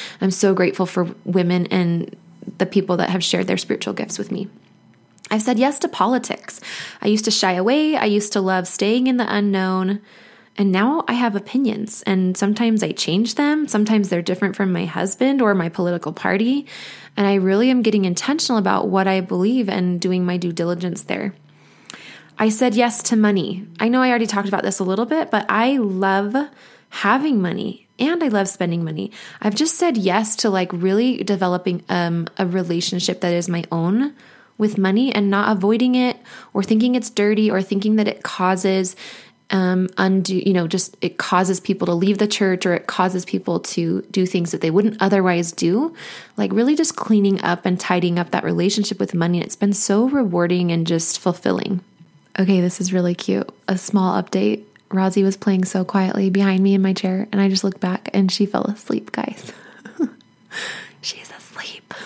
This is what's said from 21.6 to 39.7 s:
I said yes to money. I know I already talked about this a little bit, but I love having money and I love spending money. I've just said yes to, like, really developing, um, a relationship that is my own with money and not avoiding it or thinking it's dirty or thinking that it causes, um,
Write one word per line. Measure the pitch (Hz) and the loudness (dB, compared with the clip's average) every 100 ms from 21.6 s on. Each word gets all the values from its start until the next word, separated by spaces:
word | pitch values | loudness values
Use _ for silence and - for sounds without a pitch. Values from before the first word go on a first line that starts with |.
| - - - - - - - - | -20 -20 -20 -20 -20 -20 -12 0
I | 220 | 2
said | 214 254 | 2 2
yes | 214 240 233 | 2 2 2
to | - 220 | 0 2
money. | 208 196 - 180 208 - | 4 2 -2 -6 -10 -2
I | 226 | 0
know | 254 | 2
I | 254 | 2
already | 240 214 | 2 2
talked | 202 196 | 0 0
about | 196 | 0
this | 196 190 | 0 0
a | |
little | 185 196 233 | 0 0 0
bit, | 320 - | 0 0
but | 208 - | -2 0
I | 208 247 277 | 2 2 2
love | 208 190 196 196 208 269 294 - - - _ | 0 0 2 2 0 -2 -4 -8 -20 -20 _
having | - 196 262 302 220 | -4 0 2 2 0
money | 180 - - - _ - | 0 -2 -6 -10 _ -4
and | 277 349 | -2 0
I | 294 | 0
love | 208 190 | 0 0
spending | - 175 170 | -2 -2 -2
money. | 160 156 202 - - - | -4 -6 -8 -10 -20 -4
I've | 208 208 | -2 0
just | 320 - | 0 2
said | 349 226 | 2 2
yes | 185 196 214 - | 2 2 2 0
to, | 220 | 2
like, | 190 180 | 2 0
really | 170 190 202 254 240 | 0 0 2 2 0
developing, | 190 190 185 180 185 175 - | -2 0 0 0 -2 -4 -2
um, | 180 170 170 165 - | -2 0 -2 -4 -4
a | 185 | -2
relationship | 185 175 170 - 180 180 180 | -2 -2 -2 -2 -4 -2 -2
that | 175 | 0
is | 175 170 | 0 -2
my | 170 - | -4 -2
own | 170 170 220 285 - - - - - | -2 0 0 -2 -6 -20 -20 -14 -2
with | 214 214 | -2 0
money | 190 208 254 | 2 2 2
and | 208 202 | 2 2
not | 196 208 202 | 2 2 2
avoiding | 202 226 254 254 | 2 4 4 4
it | 247 - - - - | 2 -2 -12 -20 -8
or | 202 | -4
thinking | 190 220 247 247 | 2 2 4 2
it's | 254 | -2
dirty | - 208 214 214 | 0 2 4 2
or | 185 | 2
thinking | 190 196 214 220 | 0 0 2 2
that | 208 | 0
it | - | -2
causes, | - - 185 185 190 190 185 - - - - _ - | -8 -2 0 2 2 2 0 -6 -14 -20 -20 _ -2
um, | 190 180 | 0 2